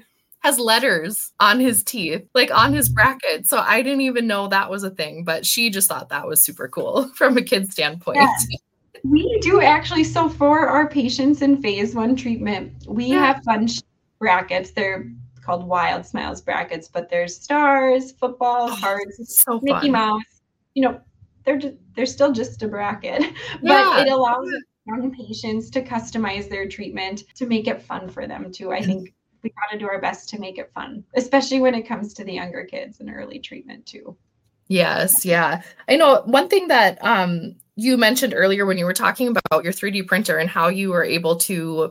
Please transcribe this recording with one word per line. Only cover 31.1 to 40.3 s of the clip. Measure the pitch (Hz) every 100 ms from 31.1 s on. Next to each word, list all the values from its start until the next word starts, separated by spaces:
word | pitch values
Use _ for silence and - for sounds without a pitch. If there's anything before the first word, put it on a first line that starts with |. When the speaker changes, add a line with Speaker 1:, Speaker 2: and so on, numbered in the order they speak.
| -
Speaker 2:
especially | 254 277 262 269
when | 254 240
it | 220
comes | 202 208
to | -
the | 190
younger | 180 180 170
kids | 180 160 - -
and | 214
early | - - 294
treatment | - - - - -
too. | - - - _ _ _ _ -
Speaker 1:
Yes. | 190 165 151 175 - 185
Yeah. | 170 160 170 - - -
I | 269
know | 311 254
one | - 262 370
thing | 403 359
that, | 262 202 180
um, | - 214 180 170 165 - _ -
you | 240 254
mentioned | 220 254 262 175
earlier | 190 196 202
when | 190
you | 175
were |
talking | 185 208 196 247
about | 226 - 160
your | 170
three | 185 202
D | 196
printer | 190 180 208